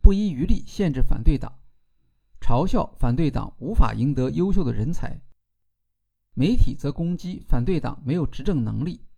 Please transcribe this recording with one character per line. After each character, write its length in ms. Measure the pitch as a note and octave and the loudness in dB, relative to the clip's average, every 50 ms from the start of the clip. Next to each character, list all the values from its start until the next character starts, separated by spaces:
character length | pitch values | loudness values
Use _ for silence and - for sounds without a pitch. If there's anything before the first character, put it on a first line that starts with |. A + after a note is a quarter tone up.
不 100 | - - | 8 8
遗 200 | G3 G3 G#3+ G3 | 8 8 0 -4
余 140 | D3 A#2+ E3 | -4 -4 2
力 180 | - G#3+ - - | 2 2 0 0
限 260 | - - - G3 E3 | -8 -6 -4 -2 -2
制 100 | C3+ C3 | 0 2
反 220 | B2 - D3+ B2 A#2 | 2 2 2 2 2
对 140 | D#3+ D3 | 2 2
党， 220 | A#2+ G#2+ G2+ - - - - _ _ _ _ _ _ _ _ _ _ _ _ - - | 2 -4 -10 -12 -16 -20 -20 _ _ _ _ _ _ _ _ _ _ _ _ -12 -2
嘲 240 | - - A#2 B2+ E3+ | 0 2 2 2 2
笑 300 | F#3+ - G#3 - - - - | 0 0 -2 -2 -4 -4 -4
反 160 | - A#2+ A#2+ | -2 -2 0
对 140 | C#3+ E3 C#3+ | 0 -2 -2
党 260 | B2+ A#2+ G#2 - - - | -2 -4 -8 -8 -14 -14
无 140 | A#2+ D#3+ A3 | -10 -4 2
法 200 | - - A2 G#2+ | 2 2 2 2
赢 220 | G#2+ A#2+ C#3+ C#3 | -2 -2 -2 -2
得 160 | B2+ B2+ C3+ | -2 -4 -4
优 200 | D3 D#3+ F3+ G3 | -2 -2 -2 0
秀 120 | F#3+ G3+ D#3+ | 0 0 0
的 100 | A#2+ A#2 | 0 -2
人 180 | G#2+ G#2+ D3+ | -2 -2 -2
才。 300 | E3+ - - - - - - - - _ _ _ _ _ _ _ _ _ _ _ _ _ _ _ _ _ _ _ - | -2 -4 -4 -6 -8 -12 -14 -20 -20 _ _ _ _ _ _ _ _ _ _ _ _ _ _ _ _ _ _ _ -4
媒 220 | - C3+ G3 B3+ | -2 0 2 4
体 180 | - - B3+ - | 4 4 4 2
则 180 | - - C#3 | -2 -8 -8
攻 240 | - - E3 F3 F3+ | -6 -6 -6 -6 -6
击 280 | - - F3+ F#3 - - | -8 -8 -12 -12 -8 0
反 160 | - C3 A#2+ A#2+ | 0 2 2 2
对 160 | G3 F3+ D3+ | 0 -2 -2
党 220 | - B2 - - C#3+ | -2 -6 -10 -8 -6
没 120 | B2 D3+ | -4 -2
有 100 | F3 D3 | -2 -2
执 160 | B2+ - - - | -4 -6 -6 -4
政 200 | - F3+ C3+ A2+ | -2 -2 -2 -2
能 200 | G#2+ A2 A2 C#3 | -4 -4 -6 -6
力， 220 | F3 - - - - - | -8 -8 -12 -18 -20 -20